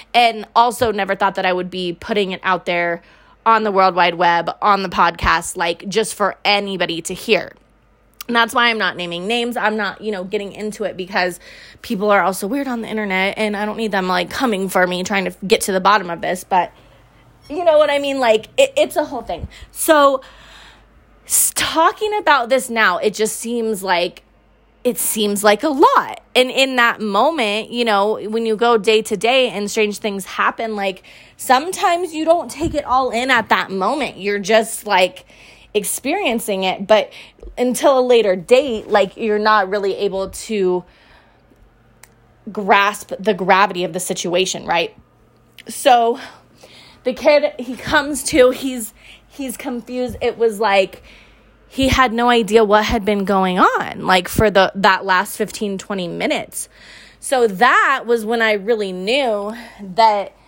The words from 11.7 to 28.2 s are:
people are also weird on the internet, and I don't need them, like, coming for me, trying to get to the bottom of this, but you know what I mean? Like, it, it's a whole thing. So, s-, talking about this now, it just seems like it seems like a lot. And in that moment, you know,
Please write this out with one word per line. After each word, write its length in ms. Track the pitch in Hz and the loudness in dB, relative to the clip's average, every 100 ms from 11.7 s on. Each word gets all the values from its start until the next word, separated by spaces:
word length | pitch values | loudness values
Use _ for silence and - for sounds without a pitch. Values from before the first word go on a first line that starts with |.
| - | -20
people 300 | - 202 208 | -8 -4 2
are 120 | 202 | 2
also 260 | 175 185 196 | 2 -2 -4
weird 180 | 277 269 | -4 -4
on 160 | 233 | -6
the 60 | 214 | -6
internet, 500 | 214 208 190 196 - | -6 -2 -2 -2 -2
and 180 | 214 208 | -4 -4
I 80 | 208 | -6
don't 100 | 214 | -6
need 160 | 220 | -4
them, 160 | 196 185 | -2 0
like, 220 | 180 180 | -2 -2
coming 380 | - 254 190 190 | -2 -2 -2 0
for 180 | 185 180 | -2 -2
me, 180 | 180 | -4
trying 220 | 185 196 180 | -4 -4 -4
to 80 | - 185 | -8 -2
get 140 | 196 | 0
to 100 | - | 0
the 80 | 185 | 0
bottom 300 | 190 208 180 | 2 2 0
of 100 | 170 | -6
this, 220 | 160 185 | -6 -6
but 300 | - 185 165 - _ _ _ _ _ _ - | 0 0 0 -8 _ _ _ _ _ _ -12
you 160 | 320 | -2
know 140 | 349 302 | 2 4
what 120 | 294 | 4
I 80 | 285 | 0
mean? 220 | 285 269 | -2 0
Like, 260 | 240 220 - - | 2 2 0 0
it, 160 | 539 - | 2 2
it's 180 | 320 | 0
a 100 | 330 | -2
whole 180 | 294 254 | -4 -8
thing. 260 | 220 165 - - - | -8 -10 -10 -16 -20
So, 500 | - - 302 277 269 - - - - - - _ _ _ _ - | -6 2 6 6 2 -6 -20 -20 -20 -20 -20 _ _ _ _ -4
s-, 260 | - - - | -2 0 -2
talking 600 | - 320 339 - 427 415 | -2 2 2 0 -4 0
about 320 | 415 285 233 | 2 2 2
this 220 | 262 247 | -2 0
now, 280 | 226 208 185 | 2 2 2
it 140 | 208 | -2
just 260 | 196 214 - | -2 -4 -4
seems 440 | 233 240 220 196 | -6 -4 -4 -4
like 400 | 190 175 175 - _ _ _ _ _ _ | -2 0 -2 -6 _ _ _ _ _ _
it 160 | 247 - | -4 -4
seems 460 | - 220 208 202 | -6 -2 -2 2
like 180 | 214 214 | 2 2
a 60 | 311 | 0
lot. 520 | 269 480 539 156 - _ | 4 4 4 0 -10 _
And 160 | 254 254 | 0 0
in 260 | 247 269 254 | 0 0 2
that 240 | 240 - | 0 0
moment, 680 | 214 202 277 330 208 214 - | -2 2 2 0 -2 -4 -6
you 140 | 240 | -4
know, 340 | 233 202 208 143 | 0 2 2 -2